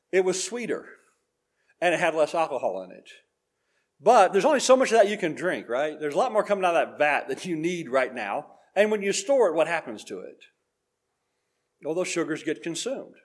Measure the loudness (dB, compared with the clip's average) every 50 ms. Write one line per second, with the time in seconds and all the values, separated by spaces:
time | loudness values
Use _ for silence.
0 | _ _ 0 0 2 2 0 -2 -6 -8 -8 -8 -6 -6 -6 -6 -8 -12 -20 -20
1 | _ _ _ _ _ _ _ _ _ _ _ _ _ _ _ _ 0 0 2 2
2 | 0 0 2 2 0 0 2 0 -2 -2 -2 -4 -4 -4 -4 -4 -8 -12 -16 -20
3 | -20 -20 -20 -20 _ _ _ _ _ _ _ _ _ _ _ _ _ _ _ _
4 | 4 6 6 8 6 6 4 2 2 2 2 2 4 4 6 6 4 4 4 4
5 | 4 4 2 -2 -4 -4 -4 -4 -4 -4 -4 -4 -4 -4 -4 -2 -2 -4 -4 -6
6 | -6 -2 0 0 0 2 0 0 0 0 0 0 2 2 2 2 0 -2 -2 0
7 | 2 2 2 0 -2 -4 -8 -8 -6 -6 -6 -4 -2 -4 -4 -4 -4 -2 0 0
8 | 0 0 -2 -6 -6 -6 -6 -6 -8 -10 -16 _ _ _ _ 0 2 2 0 0
9 | -2 -2 -2 -2 0 0 2 4 4 4 2 2 0 0 0 -4 -4 -8 -12 -14
10 | -14 -14 -14 -14 -14 -16 -18 -20 -20 -20 _ _ _ _ _ _ _ _ _ _
11 | _ _ _ _ _ _ _ _ _ _ _ _ _ _ _ _ -10 -6 -4 -4
12 | -4 -4 -4 -4 -4 -4 -6 -6 -6 -6 -6 -6 -6 -8 -8 -6 -6 -6 -8 -8
13 | -10 -12 -18 _ _